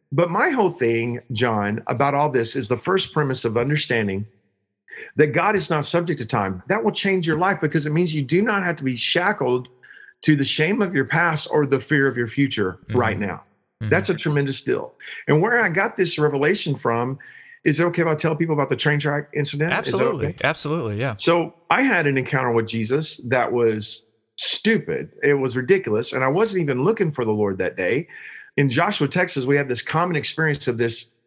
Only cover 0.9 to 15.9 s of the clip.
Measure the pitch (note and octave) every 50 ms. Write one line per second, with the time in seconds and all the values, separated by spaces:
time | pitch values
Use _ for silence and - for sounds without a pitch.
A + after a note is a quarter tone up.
0.9 | A#2 A2+ A#2 A#2+ A#2+ A#2+ - - A2+ G#2+ B2+ A#2+ A2+ G#2+ G2+ G2+ G#2+ A2+ - -
1.9 | - A2+ C#3 C#3+ C#3+ C#3+ D3 D3+ B2+ B2+ A#2 A#2 - B2+ A2+ G#2 B2 A2+ - E3+
2.9 | F#3 F#3+ F#3 - - D#3 D3 C3+ C3 B2 - A2+ G#2+ A#2+ A#2+ C#3 D3+ D3 - -
3.9 | B2+ A#2 G#2+ G2+ F#2+ G2 G#2+ - _ _ _ _ _ _ _ _ _ _ _ _
4.9 | - - - - - - D3+ D3+ B2 E3+ E3+ G3+ G#3+ G3 D#3 - E3 D3+ C#3 -
5.9 | - E3+ F3 E3 D#3 C#3+ A#2 A2 - A2+ G2+ F#2+ F#2 F#2 - - F#3 A3 A3+ G#3+
6.9 | D3 - - G3 G3 F#3 E3 E3 D#3+ D3+ F3+ G3 G3 - E3 D3 - E3 C#3+ D3+
7.9 | D3+ E3 F3+ E3+ D#3 D3+ C#3 A#2+ D#3 F3+ G#3+ A#3+ G#3 G3 F#3 F3 E3+ D3 C#3+ C3
8.9 | B2+ A#2 - - - E3+ F3 G3 G3+ - C#3 B2+ B2 B2+ B2+ - _ _ - -
9.9 | - - - - - _ - - D#3 C#3 C3+ - - - D3+ E3+ G#3 - G#3 F3+
10.9 | F#3 C#3 C3 A2+ - E3 F3 E3+ D#3 D3 - - - D3+ D3 C3+ C3+ C3 A#2+ -
11.9 | D#3 C#3+ C#3 C3+ A#2+ B2 A#2+ A2+ - - C#3+ C3 - A2 G2+ F#2 F2+ - - -
12.9 | A2+ B2 A#2+ A2+ G#2+ G2 G2+ F#2+ E2+ - - _ _ _ _ _ _ - A2 G#2+
13.9 | C3 F3+ G3 - F3 D#3 - D#3+ D3 C#3+ C#3+ C#3 C3+ - - B2+ B2 - - -
14.9 | - - - - - - - - C#3+ D#3 F3 A#3 B3 A#3 A3+ F#3 E3 F#3 G3 A#3